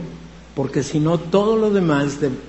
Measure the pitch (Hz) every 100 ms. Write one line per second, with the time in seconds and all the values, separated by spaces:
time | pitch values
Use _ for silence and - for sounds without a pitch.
0 | 170 - - - - - 135 151 131 147
1 | 151 170 170 196 208 220 214 196 170 143
2 | 143 135 143 123